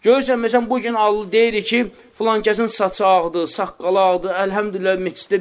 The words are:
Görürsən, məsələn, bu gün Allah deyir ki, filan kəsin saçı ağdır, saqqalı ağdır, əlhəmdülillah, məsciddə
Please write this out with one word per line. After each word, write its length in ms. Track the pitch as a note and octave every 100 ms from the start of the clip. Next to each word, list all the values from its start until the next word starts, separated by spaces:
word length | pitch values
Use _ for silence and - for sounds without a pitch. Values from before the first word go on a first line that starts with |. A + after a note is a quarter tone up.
Görürsən, 380 | G#3+ C4 C4 B3
məsələn, 220 | A#3 B3 A#3
bu 100 | B3+
gün 120 | A3+
Allah 380 | A3+ G#3+ G#3 G3+
deyir 300 | G#3 A#3 G#3+
ki, 240 | - A#3 A3 - - -
filan 240 | A3 A3
kəsin 240 | G#3+ G#3 A3+
saçı 400 | A3 G3+ - G3
ağdır, 400 | F#3 E3+ E3+ E3
saqqalı 540 | - F#3 - F3 F#3+
ağdır, 320 | F#3+ F3+ F3+ F3+
əlhəmdülillah, 540 | G3 G3 G#3 F#3+ F#3 F#3
məsciddə 400 | F#3 - - G3